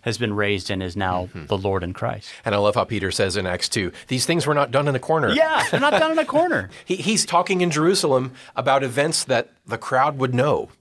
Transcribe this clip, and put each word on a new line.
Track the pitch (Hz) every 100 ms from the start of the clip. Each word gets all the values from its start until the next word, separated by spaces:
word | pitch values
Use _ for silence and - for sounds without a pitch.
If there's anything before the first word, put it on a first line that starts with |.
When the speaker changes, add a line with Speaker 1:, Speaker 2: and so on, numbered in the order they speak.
Speaker 1:
has | - 113
been | 117
raised | 104 104 101 -
and | 98
is | 92 92
now | 95 92 90
Speaker 2:
Mm-hmm. | 87 76
Speaker 1:
the | 101
Lord | 98 95
and | 87 90
Christ. | 113 104 - - -
Speaker 2:
And | 101
I |
love | 104 104
how | 98
Peter | 107 95
says | - 98 92
in | 92
Acts | 90 -
two, | - 92 - -
"These | 127 123
things | 170 151
were |
not | 147 139
done | 135 147
in | 131
a |
corner." | - 160 120
Speaker 1:
Yeah, | 254 311 311 -
they're | -
not | 285 302
done | 311
in | 320
a | 285
corner. | 277 349 285 95 -
Speaker 2:
<laughs> | -
He, | 185
he's | 143 220 -
talking | 175 175 185
in | 175
Jerusalem | 151 160 190 160 131 131 127 - -
about | 135 135
events | 135 117 151 -
that | - 123 - _ -
the | 113
crowd | - 127 139 139
would | 131
know. | 123 143 92 - -